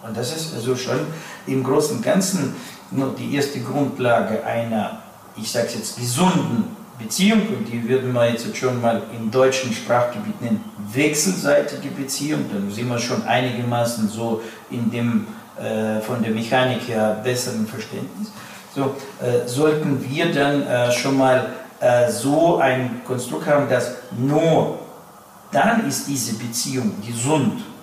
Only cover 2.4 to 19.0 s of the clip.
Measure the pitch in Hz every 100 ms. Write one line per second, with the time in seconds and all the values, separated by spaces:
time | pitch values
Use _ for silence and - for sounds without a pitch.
2.4 | 131 - - - - 131 135 110 117 139
3.4 | 143 131 120 131 135 - 123 117 101 110
4.4 | - 117 117 110 95 - - - - -
5.4 | 110 - - 107 - - 120 123 185 160
6.4 | 123 117 104 - - - 110 - 196 220
7.4 | - - 110 120 117 131 127 123 117 117
8.4 | 104 - 131 123 117 113 101 113 113 123
9.4 | 131 127 120 113 - 120 120 107 107 104
10.4 | 120 107 - - 104 117 151 151 190 180
11.4 | 143 147 - 139 139 127 135 - 143 151
12.4 | 127 104 101 104 123 120 - 110 107 123
13.4 | 127 113 120 120 117 117 107 107 117 110
14.4 | - - - 123 113 120 120 113 - -
15.4 | - - 113 110 110 107 107 123 110 110
16.4 | 117 131 127 110 - 113 107 104 127 123
17.4 | - 110 107 - - - - - 214 -
18.4 | - - - - 135 -